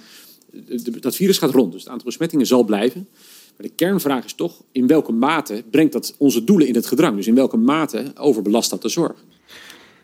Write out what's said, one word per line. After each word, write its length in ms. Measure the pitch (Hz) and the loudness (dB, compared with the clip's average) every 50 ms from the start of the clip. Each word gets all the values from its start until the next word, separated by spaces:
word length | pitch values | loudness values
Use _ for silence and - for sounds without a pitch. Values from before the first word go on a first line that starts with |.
| - - - - - - - _ _ _ | -10 -20 -20 -20 -20 -20 -20 _ _ _
de, 320 | - - - - 127 120 | -20 -20 -14 -10 -10 -10
de, 180 | 117 123 117 - | -8 -8 -10 -8
dat 160 | - 123 - | -6 -6 -4
virus 220 | - 185 190 190 - | 0 2 2 2 2
gaat 140 | 170 143 | 2 2
rond, 200 | 127 135 117 87 | 4 2 2 2
dus 100 | 82 95 | -2 -10
het 80 | - - | -16 -16
aantal 160 | 127 117 - | -16 -12 -10
besmettingen 400 | 123 113 - 160 165 - 147 117 | -10 -6 -6 -4 -2 0 0 2
zal 180 | 98 127 123 120 | 4 4 4 4
blijven. 440 | 104 104 101 110 131 - 180 196 - _ _ - - - - - _ _ | 4 2 0 0 -2 -2 -6 -12 -16 _ _ -20 -20 -20 -20 -20 _ _
Maar 100 | - - | -18 -18
de 60 | - - | -10 -6
kernvraag 500 | - 160 185 202 180 - 143 135 123 - | -2 0 0 0 0 0 -2 -2 -4 -6
is 100 | - - | -8 -8
toch: 280 | - 156 170 - - _ _ | -8 -8 -8 -8 -12 _ _
in 140 | - 131 123 | -4 0 2
welke 260 | 127 156 151 - - | 2 2 2 2 0
mate 520 | 113 113 127 147 165 156 - - 104 110 117 113 | 0 0 0 0 0 -2 -4 -6 -8 -10 -6 -2
brengt 220 | - - 160 147 | 0 2 2 2
dat 220 | - 113 - - - - | 0 -4 -8 -8 -4 0
onze 260 | 143 139 117 117 113 | 0 2 2 2 2
doelen 220 | 120 208 175 143 | 4 4 4 4
in 80 | 127 113 | 2 2
het 120 | 117 - | -2 -2
gedrang? 300 | - 127 131 160 151 104 | 0 0 2 2 2 0
Dus 100 | 101 98 | -2 0
in 80 | 110 117 | 2 4
welke 220 | 131 131 - - | 4 4 2 2
mate 560 | 113 113 131 147 160 156 - 113 110 127 139 - | 2 2 2 2 0 -2 -4 -4 -8 -8 -10 -8
overbelast 560 | - 123 147 120 107 95 104 107 113 107 - | -2 0 2 2 2 2 0 0 0 0 -2
dat 120 | 101 90 | -4 -6
de 60 | - 110 | -6 -4
zorg? 360 | - 170 160 - - - _ _ _ _ _ _ - - - - - - - - _ _ | -2 -2 -2 -4 -4 -10 _ _ _ _ _ _ -20 -20 -20 -20 -20 -20 -20 -20 _ _